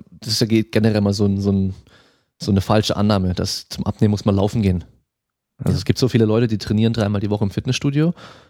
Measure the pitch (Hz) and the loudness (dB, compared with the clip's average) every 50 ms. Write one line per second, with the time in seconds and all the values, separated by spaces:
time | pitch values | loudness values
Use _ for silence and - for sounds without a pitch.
0 | - _ - - - - 110 - 127 104 113 113 110 - - 113 107 113 107 107 | -12 _ -20 -14 -10 -6 -4 -2 0 2 2 0 0 0 0 2 2 2 2 2
1 | 101 101 101 101 107 101 98 98 98 101 98 98 95 95 95 - - _ _ - | 2 0 2 2 2 0 0 0 0 0 2 2 0 0 -4 -8 -14 _ _ -20
2 | _ _ _ _ _ _ _ - - - 104 95 90 - 107 107 107 - - - | _ _ _ _ _ _ _ -8 -2 0 2 2 2 2 2 2 2 0 0 0
3 | 104 104 107 98 92 90 87 90 90 - - - - - - - - - - - | 2 2 2 2 2 0 -2 -2 -2 -4 -6 -8 -12 -12 -10 -8 -6 -4 -2 0
4 | 117 107 104 98 - 110 98 98 98 104 - 117 107 98 90 85 80 - _ _ | 2 2 2 0 0 0 2 2 2 0 0 0 0 2 0 0 -4 -8 _ _
5 | _ _ _ _ _ _ _ _ _ _ _ - - 127 135 139 - - - - | _ _ _ _ _ _ _ _ _ _ _ -6 -2 -2 -2 -2 0 -2 -2 0
6 | - 120 - 120 113 107 107 113 123 117 110 98 - - 110 104 113 113 117 117 | 0 0 2 2 2 2 2 2 0 0 -2 -4 -4 -2 0 0 0 0 0 0
7 | 107 101 104 101 101 101 104 104 110 98 - - - 127 127 - - 143 139 147 | -2 -2 -2 -2 -2 -2 -2 -2 -2 -4 -4 -4 -4 -4 -4 -2 -2 -2 0 0
8 | 156 170 175 - - - - - - _ | 0 0 -2 -4 -8 -20 -20 -20 -20 _